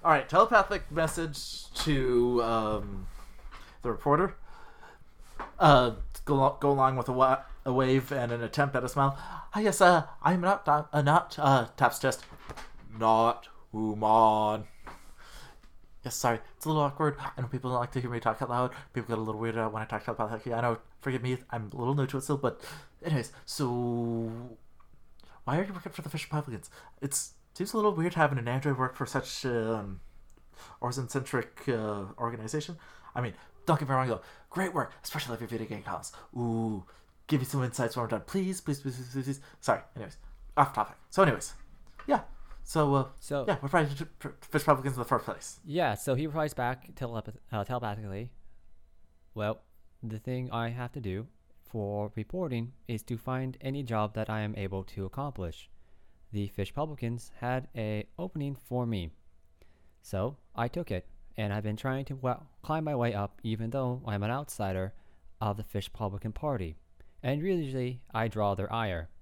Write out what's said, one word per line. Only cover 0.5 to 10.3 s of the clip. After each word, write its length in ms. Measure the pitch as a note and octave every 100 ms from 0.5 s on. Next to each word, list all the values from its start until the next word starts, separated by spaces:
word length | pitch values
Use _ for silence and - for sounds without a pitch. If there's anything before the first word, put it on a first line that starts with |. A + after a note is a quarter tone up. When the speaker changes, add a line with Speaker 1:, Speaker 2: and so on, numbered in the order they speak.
| A3+ F#3+ G3+ -
Speaker 1:
message 800 | D3+ D#3+ - E3 C#3+ - - - - D#3
to, 580 | C#3 B2+ B2 A#2+ A#2+
um, 640 | A#2 A2+ G#2+ G#2+ G2+ G2 F#2+ - - - - - - -
the 100 | A#2+
reporter. 440 | A2 D3 D3 F#3 - - - - - - - - - - - - -
Uh, 340 | E3 C#3 B2+ A2 - - -
go, 320 | C#3 C3+ -
go 120 | C#3+
along 260 | C#3 C3 C3
with 100 | A#2+
a 60 |
wa-, 300 | B2+ C3 C3 - - -
a 60 |
wave 400 | B2+ C3 C3+ B2
and 220 | C#3 A#2+
an 80 | A#2
attempt 320 | A2+ - C#3 C3
at 80 |
a 60 | B2
smile. 280 | C#3+ C#3 C#3 - - - G#3+
"Ah, 40 |
yes, 200 | G#3+ G3
uh, 240 | F3+ E3+ D3 -
I'm 200 | D3